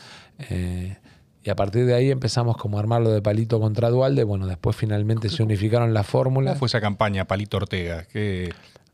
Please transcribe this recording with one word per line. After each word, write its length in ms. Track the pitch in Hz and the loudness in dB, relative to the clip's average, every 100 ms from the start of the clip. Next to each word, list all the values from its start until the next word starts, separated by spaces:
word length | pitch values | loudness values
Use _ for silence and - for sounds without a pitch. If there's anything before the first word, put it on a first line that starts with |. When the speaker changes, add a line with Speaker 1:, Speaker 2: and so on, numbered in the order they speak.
| - - - - - | -20 -20 -20 -18 -8
Speaker 1:
eh, 480 | 92 90 90 92 95 - - _ _ | -4 -4 -4 -8 -10 -18 -20 _ _
y 80 | - | -6
a 60 | 90 | -2
partir 300 | 101 113 123 | 0 2 2
de 80 | |
ahí 160 | 120 135 | 4 2
empezamos 460 | 131 120 - 120 117 | 0 -2 0 0 0
como 220 | 104 104 | -2 -2
a 20 | |
armar 220 | 107 117 | 0 2
lo 80 | 117 | 4
de 100 | 107 | 2
Palito 400 | 104 107 113 113 | 2 0 0 0
contra 300 | 107 104 117 | 0 2 2
Dualde. 340 | 123 131 139 | 2 2 2
Bueno, 220 | 107 101 95 | 2 0 -2
después 280 | 90 110 | -2 -2
finalmente 540 | - 110 104 107 113 107 | -2 -2 0 0 0 -2
se 140 | - | 0
unificaron 500 | 110 101 107 120 117 | 0 2 2 2 2
las 140 | 107 98 | 2 2
fórmulas. 460 | 131 131 131 135 | 2 2 2 0
Speaker 2:
¿Cómo 80 | 139 | 0
fue 60 | 123 | 0
esa 120 | 117 | 0
campaña, 460 | 104 98 107 98 92 | 0 0 0 0 -2
Palito 320 | 95 104 98 | -2 -2 -2
Ortega? 460 | 98 95 85 82 | -2 -2 -4 -6
¿Qué? 460 | 87 107 104 92 90 - - - _ | -8 -6 -4 -2 -6 -8 -18 -20 _